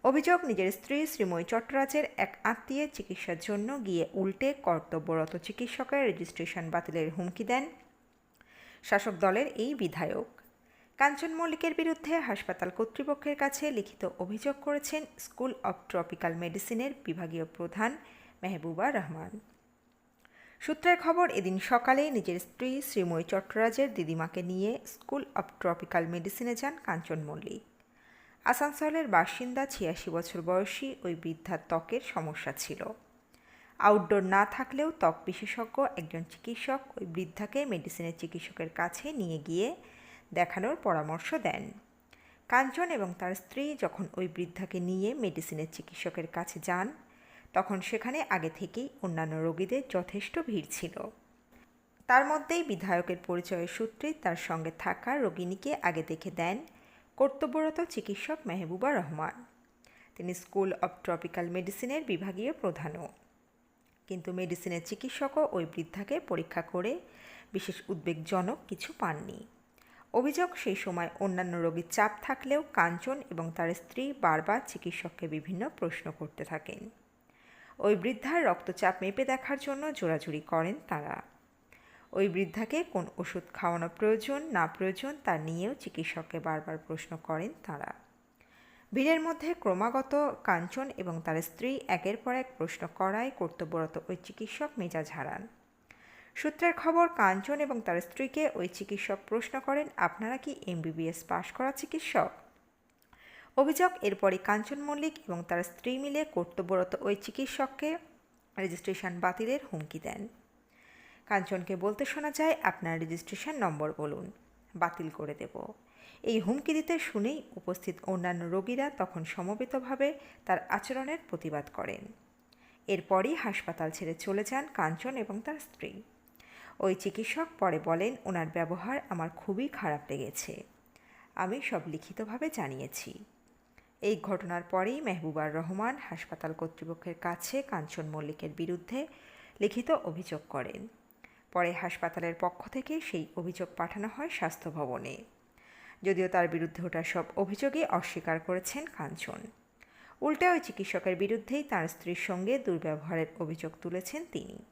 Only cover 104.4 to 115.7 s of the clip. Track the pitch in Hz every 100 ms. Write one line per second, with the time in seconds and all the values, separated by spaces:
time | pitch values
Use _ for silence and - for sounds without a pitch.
104.4 | - 208 220 285 294 294 311 311 - 170
105.4 | 170 175 180 - 247 262 285 285 302 -
106.4 | 175 - 175 185 185 - 202 202 - -
107.4 | 269 - 269 269 302 330 - - _ _
108.4 | _ - 190 175 - 190 185 175 180 185
109.4 | 220 285 285 165 151 160 - - 208 -
110.4 | _ _ _ _ - - - - - 202
111.4 | 180 190 175 190 196 214 277 311 302 294
112.4 | 320 320 190 - 165 165 165 165 - 202
113.4 | 294 302 190 151 151 - 151 143 185 -
114.4 | - - _ 170 170 - 160 - 151 143
115.4 | - - -